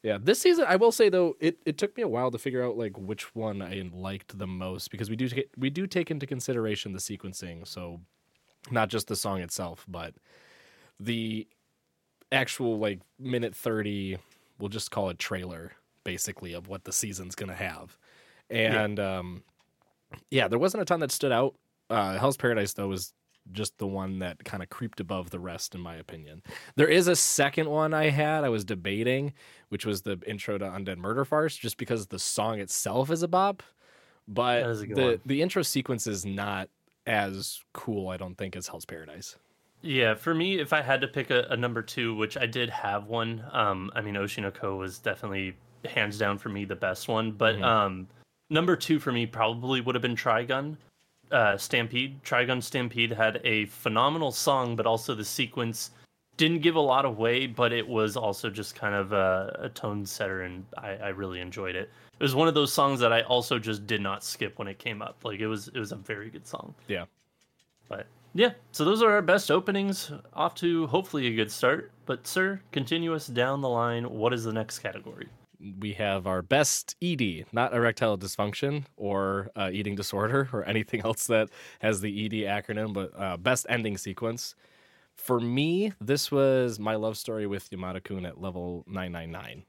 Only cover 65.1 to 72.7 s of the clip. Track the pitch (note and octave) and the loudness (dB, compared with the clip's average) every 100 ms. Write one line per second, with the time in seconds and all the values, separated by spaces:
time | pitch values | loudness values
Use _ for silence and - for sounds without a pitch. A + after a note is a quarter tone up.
65.1 | - A#2 G2+ A2 A2 G#2 C3 G#2 G2 F#2+ | -8 -8 -4 -4 -4 -6 -8 -8 -8 -8
66.1 | G#2 G#2+ - - - - D3 - F#2+ E2 | -10 -10 -14 -12 -12 -12 -16 -6 -6 -6
67.1 | _ _ _ _ _ _ _ _ G2+ - | _ _ _ _ _ _ _ _ -12 -12
68.1 | _ _ F3 A#3 - _ - D#3 A3 A3+ | _ _ 2 2 2 _ 0 2 6 6
69.1 | G#3 F#3 G3 - F#3 F#3 G3 G3 F#3+ - | 6 6 4 4 2 2 0 0 -2 -6
70.1 | C#3+ - - E3 - E3+ E3 D3+ D#3 F#3+ | -12 -12 -2 -2 2 2 2 4 2 2
71.1 | D3+ B2 A2+ G#2+ - B2+ D3+ - _ - | -2 0 2 0 4 4 4 -2 _ -6
72.1 | B2+ - F#3 F#3+ G3 - | -6 -2 0 0 0 -4